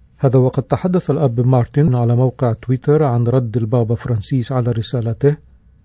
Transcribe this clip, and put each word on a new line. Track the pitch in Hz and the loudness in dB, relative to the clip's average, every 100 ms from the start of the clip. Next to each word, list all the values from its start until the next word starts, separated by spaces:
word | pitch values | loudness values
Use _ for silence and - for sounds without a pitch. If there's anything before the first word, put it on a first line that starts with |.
| _ - | _ -2
هذا | 139 127 | 2 2
وقد | 127 139 | 2 0
تحدث | - 139 185 180 - | -4 -4 0 -2 0
الأب | 143 139 117 | 0 0 0
مارتن | 123 131 120 143 147 | 2 2 0 0 2
على | 123 117 120 | 2 2 2
موقع | 131 - 123 | 0 0 -2
تويتر | 110 - 127 - 151 | -2 -2 -2 2 2
عن | 147 120 | 2 0
رد | 120 131 117 113 | 2 0 0 -2
البابا | 110 123 113 | 0 0 0
فرانسيس | 117 - 113 - 135 113 | -2 -2 -4 -2 -4 -2
على | 131 120 | -2 -2
رسالته، | 113 - 123 113 110 139 151 _ - _ _ | -2 -4 -4 -4 0 0 0 _ -20 _ _